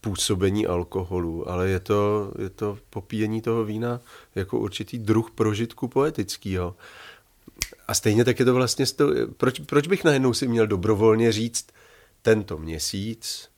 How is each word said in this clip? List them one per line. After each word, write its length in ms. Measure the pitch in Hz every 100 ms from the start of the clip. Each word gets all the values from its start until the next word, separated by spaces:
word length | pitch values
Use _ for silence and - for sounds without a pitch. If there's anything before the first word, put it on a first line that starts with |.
působení 640 | 110 92 - 98 95 101 104
alkoholu, 800 | 87 90 92 90 90 85 82 -
ale 200 | 90 92
je 100 | 92
to, 520 | 92 104 104 104 98 -
je 100 | 95
to 280 | - 104 101 _
popíjení 520 | 107 - 110 107 110
toho 240 | 110 113 107
vína 360 | 107 120 120 - - _ -
jako 240 | 95 120
určitý 400 | 104 - 107 123
druh 320 | 107 110 110
prožitku 560 | - 107 104 113 - 123
poetického. 880 | 135 151 156 98 - 98 92 87 90 - - - - _ _ - - - - -
A 60 |
stejně 320 | 101 113 107 117
tak 140 | 120
je 60 | 127
to 80 |
vlastně 320 | 127 123 - 131
s 80 |
tou, 160 | - 147 147 57 -
proč, 220 | 127 -
proč 280 | 143 143 151
bych 160 | 190
najednou 300 | 165 139 131
si 140 | 117 131
měl 200 | 117 107
dobrovolně 640 | 98 101 104 110 110 117
říct, 360 | 107 113 - - _ - - _ _
tento 360 | - 110 98 78
měsíc 920 | 80 80 - 98 104 113 - - -